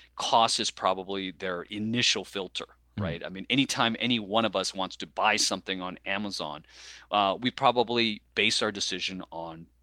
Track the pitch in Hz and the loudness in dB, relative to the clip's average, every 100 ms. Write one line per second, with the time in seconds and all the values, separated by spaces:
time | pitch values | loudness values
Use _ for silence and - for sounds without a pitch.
0 | - - - 120 113 - 110 - 98 95 | -20 -8 2 6 6 4 -2 0 2 2
1 | 92 98 95 92 95 87 82 104 110 120 | -2 -4 -6 -6 -6 -6 -6 -6 -2 2
2 | 120 107 95 98 92 - - _ _ - | 2 2 -2 -6 -6 -8 -12 _ _ -6
3 | 92 85 78 92 - 131 135 - 117 110 | -4 -4 -8 -8 0 2 2 2 0 2
4 | 120 120 98 110 110 95 92 98 92 - | 0 0 2 2 2 0 -2 -4 -6 -6
5 | 85 - 101 107 - 95 - 95 90 90 | -10 0 2 4 2 -2 -4 -6 -6 -8
6 | - 98 104 92 80 73 - - - - | -6 -4 -4 -6 -6 -8 -14 -20 -20 -18
7 | - 104 98 95 123 - 131 120 110 120 | -2 4 4 2 -2 2 4 4 2 2
8 | 117 107 _ - 104 - 110 98 - 90 | 2 0 _ 0 2 2 0 -2 -4 -4
9 | - 92 - 82 82 82 85 _ | -6 -8 -10 -10 -10 -12 -18 _